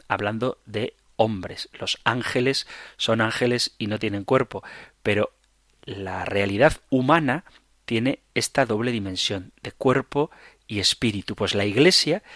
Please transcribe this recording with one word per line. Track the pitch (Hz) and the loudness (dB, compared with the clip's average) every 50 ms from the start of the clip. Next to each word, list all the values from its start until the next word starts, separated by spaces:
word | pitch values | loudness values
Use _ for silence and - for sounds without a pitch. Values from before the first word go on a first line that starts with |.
| _ - | _ -4
Hablando | 104 98 104 101 110 110 120 127 - _ _ | -2 -2 -2 -2 -2 -2 -4 -4 -4 _ _
de | 107 104 104 113 - - _ _ _ _ | -10 -6 -6 -6 -6 -8 _ _ _ _
hombres, | - 113 113 107 92 87 - - - - - - - | 2 2 2 2 -2 -6 -10 -10 -12 -14 -14 -12 -10
los | - - - - - | -6 -6 -6 -2 0
ángeles | 110 117 123 113 - - 131 127 135 135 - - - - - - - - | -2 0 0 -2 -2 0 0 2 0 0 -2 -4 -8 -12 -18 -18 -16 -10
son | - - - 110 113 | -4 0 0 2 2
ángeles | 110 113 - - 127 123 120 120 - - _ - | 2 0 0 0 0 2 2 0 -2 -4 _ -6
y | 110 | -4
no | 104 107 110 | -4 -4 -2
tienen | - 107 101 101 98 | -4 -4 -4 -4 -2
cuerpo, | - 131 131 123 - - 95 - - - - - - _ _ | 2 2 2 2 0 -6 -12 -12 -12 -18 -18 -20 -20 _ _
pero | - 107 101 101 - - _ _ _ _ _ _ _ _ _ _ - | 0 0 2 2 2 0 _ _ _ _ _ _ _ _ _ _ -14
la | - 98 98 - 92 92 95 98 | -12 -10 -8 -8 -8 -6 -6 -6
realidad | - 98 101 101 101 101 101 135 160 - - _ - | -2 -2 0 0 0 2 4 4 4 4 0 _ 0
humana | 135 127 127 131 156 170 156 127 131 170 - - - - _ _ _ _ _ | 0 2 4 4 4 4 4 2 -2 -2 -4 -12 -20 -20 _ _ _ _ _
tiene | - 117 113 117 131 - - _ _ - | -2 0 0 0 0 -2 -4 _ _ -4
esta | 120 117 - - 135 135 | -4 -4 0 2 2 2
doble | 113 107 104 117 123 | 2 2 0 0 0
dimensión | 120 110 98 98 92 92 - - 104 95 90 - - _ | -2 -2 -4 -4 -4 -4 -4 -4 -4 -4 -8 -10 -16 _
de | - - | -14 -14
cuerpo | - - - 131 127 139 131 - - 143 151 - - - - - - _ _ | -6 0 2 2 2 2 0 -2 -2 -2 -2 -2 -4 -14 -20 -20 -20 _ _
y | - 113 98 | -6 -4 0
espíritu. | 90 - - - - 113 104 98 - - 104 | 0 0 0 2 0 0 0 0 -4 -6 -4
Pues | - 104 95 - | -2 -2 0 0
la | 101 98 | 0 0
Iglesia | 104 98 120 151 185 185 - - 151 160 - - - - | 0 4 4 6 6 6 4 2 2 0 -2 -4 -8 -20